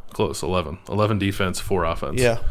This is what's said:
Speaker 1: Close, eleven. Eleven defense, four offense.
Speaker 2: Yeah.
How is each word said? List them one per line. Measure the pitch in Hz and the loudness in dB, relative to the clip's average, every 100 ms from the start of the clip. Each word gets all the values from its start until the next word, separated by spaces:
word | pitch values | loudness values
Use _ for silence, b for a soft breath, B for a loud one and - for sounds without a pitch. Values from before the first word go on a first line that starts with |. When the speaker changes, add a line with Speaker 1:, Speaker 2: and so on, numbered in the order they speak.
| - | -6
Speaker 1:
Close, | - 90 73 | -2 -2 -2
eleven. | 78 92 71 92 - | -2 -2 -2 -8 -4
Eleven | 101 104 104 | 0 2 2
defense, | 98 95 92 87 | 0 0 -2 -2
four | - 95 82 | -2 0 0
offense. | 85 69 127 | -2 -2 2
Speaker 2:
Yeah. | 120 113 - | 2 4 2